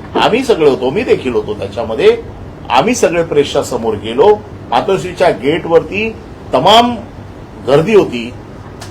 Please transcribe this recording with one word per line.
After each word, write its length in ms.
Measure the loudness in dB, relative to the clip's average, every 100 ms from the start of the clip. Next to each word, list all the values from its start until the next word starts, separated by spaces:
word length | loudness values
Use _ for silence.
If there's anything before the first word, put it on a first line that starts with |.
| -6
आम्ही 280 | 0 2 2
सगळे 240 | 0 2 2
होतो, 200 | 2 0
मी 120 | -2
देखील 320 | 0 0 0
होतो 200 | -2 -2
त्याच्यामध्ये. 640 | -6 -6 -6 -6 0 2 2 -2 -14 -16 -14 -2
आम्ही 240 | 2 2
सगळे 280 | 2 2 2
प्रेसच्या 400 | 0 2 2 0
समोर 320 | -2 -2 -2
गेलो. 340 | -4 -2 2 4 4 -2 -14 -4
मातोश्रीच्या 580 | -2 0 -2 -2 0 0
गेटवरती 760 | 2 -2 -2 2 2 2 -4 -6 -8 -16 -18 -4
तमाम 400 | 0 4 6 4 0 -10 -16 -18 -18 -18 -10 2
गर्दी 280 | 2 4
होती. 380 | 4 4 -2 -8 -12 -16 -18 -18 -16 -18